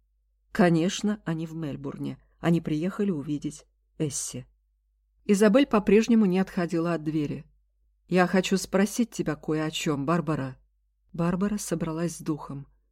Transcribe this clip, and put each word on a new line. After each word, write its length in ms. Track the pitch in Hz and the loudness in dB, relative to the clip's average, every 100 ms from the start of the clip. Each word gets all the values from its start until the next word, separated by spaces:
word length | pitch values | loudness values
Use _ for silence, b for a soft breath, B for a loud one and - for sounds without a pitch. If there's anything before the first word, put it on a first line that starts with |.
| _ _ _ _ _ | _ _ _ _ _
Конечно, 720 | - 180 165 175 - 208 208 - | 2 4 4 2 -2 -4 -4 -6
они 220 | 165 165 | -6 -8
в 80 | 160 | -8
Мельбурне. 640 | 151 139 139 - 139 131 _ _ | -8 -8 -10 -8 -10 -10 _ _
Они 220 | 165 165 | 0 2
приехали 500 | - 151 180 - 202 | 0 -4 -4 -2 -2
увидеть 540 | 156 151 147 147 - _ _ _ - | -2 -4 -6 -6 -10 _ _ _ -6
Эсси. 480 | 156 - - 123 127 _ _ _ _ _ _ _ - | -6 -4 -8 -10 -14 _ _ _ _ _ _ _ 0
Изабель 380 | 196 214 240 277 | 6 6 6 4
по-прежнему 580 | 214 202 202 226 226 202 | 2 4 4 6 4 4
не 140 | 180 | 2
отходила 540 | 190 - 170 165 170 | 0 -2 -2 -2 -2
от 100 | 165 | -2
двери. 420 | 156 156 147 139 - _ _ _ _ _ _ | -2 -2 -4 -6 -12 _ _ _ _ _ _
"Я 200 | 180 175 | 2 4
хочу 280 | 190 185 190 | 2 2 -2
спросить 560 | - 190 202 - 226 | 0 0 0 0 -4
тебя 240 | - 165 147 | -2 -4 -4
кое 300 | - 156 156 | -4 -2 -2
о 60 | |
чем, 340 | 156 170 143 139 | -4 -2 -2 0
Барбара". 520 | 170 156 143 135 131 _ _ _ _ _ | 0 0 -4 -6 -12 _ _ _ _ _
Барбара 460 | 170 170 180 202 208 | -4 -2 0 -2 -4
собралась 580 | - 165 160 160 170 170 | -4 -4 -4 -4 -4 -6
с 60 | |
духом. 440 | 156 151 - 139 143 _ _ | -6 -6 -8 -14 -16 _ _